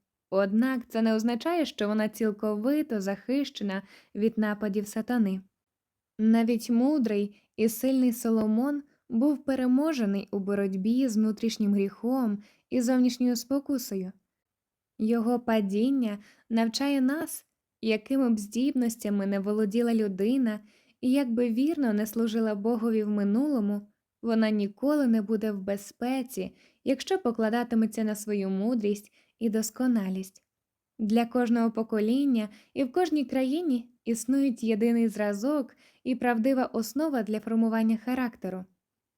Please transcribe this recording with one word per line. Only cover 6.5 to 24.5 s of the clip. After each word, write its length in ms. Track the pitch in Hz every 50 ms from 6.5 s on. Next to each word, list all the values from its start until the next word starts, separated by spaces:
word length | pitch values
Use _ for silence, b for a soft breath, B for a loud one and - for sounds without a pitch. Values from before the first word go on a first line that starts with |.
| 240 220 - -
мудрий 720 | 233 233 247 285 311 294 226 214 208 202 208 202 - _ _ _ -
і 140 | - 214 226
сильний 440 | 226 - 254 262 269 262 254 247 233
Соломон 680 | - - 226 226 220 214 214 214 226 262 294 294 285 - b b b b -
був 340 | 240 226 269 302 285 - -
переможений 840 | 269 262 254 254 254 254 269 302 330 302 247 220 202 196 196 - -
у 80 | - 202
боротьбі 680 | 185 202 202 202 202 190 190 190 185 226 240 254 277
з 100 | 247 202
внутрішнім 560 | 220 220 220 208 - 233 226 - - 214 202 202
гріхом 720 | 202 196 202 - - - 240 262 269 247 214 208 202 B B B B B -
і 120 | 240 254
зовнішньою 540 | 233 247 254 254 254 247 240 - 247 247 240
спокусою. 760 | 233 - - 269 277 277 - 277 247 - - 202 190 185 185 - _ _ _ _ _ _ _ _ _ _ _ _ _ _ _ _ -
Його 400 | 214 220 233 233 214 240 247 240
падіння 800 | 247 233 226 220 202 190 202 208 233 269 277 262 240 208 208 208 B B B B B -
навчає 520 | 226 226 226 226 226 - 277 285 285 269
нас, 440 | 254 262 285 330 330 320 - - _ _ _ _ _ _ _ -
якими 480 | - 220 214 214 214 - 269 269 262 233
б 100 | 226 208
здібностями 880 | 202 208 - 233 262 294 - 254 240 233 233 - - 208 208 202 196
не 140 | 196 202 196
володіла 540 | 190 208 208 220 220 202 208 233 240 233 226
людина 640 | 220 214 202 185 185 202 226 262 277 247 220 214 208 b b b b b b b b
і 100 | - 254
як 200 | 262 285 285 240
би 180 | 226 240 247 233
вірно 440 | 220 240 277 311 339 294 269 226 208
не 120 | 208 220
служила 500 | 220 - 226 226 226 214 226 220 220 214
Богові 480 | 202 202 226 240 220 226 233 220 214 214
в 60 | 208
минулому, 800 | 208 208 202 202 208 247 285 302 285 233 202 202 208 202 208 _ _ _ _ _ _ -
вона 280 | - 233 226 226 220
ніколи 580 | 214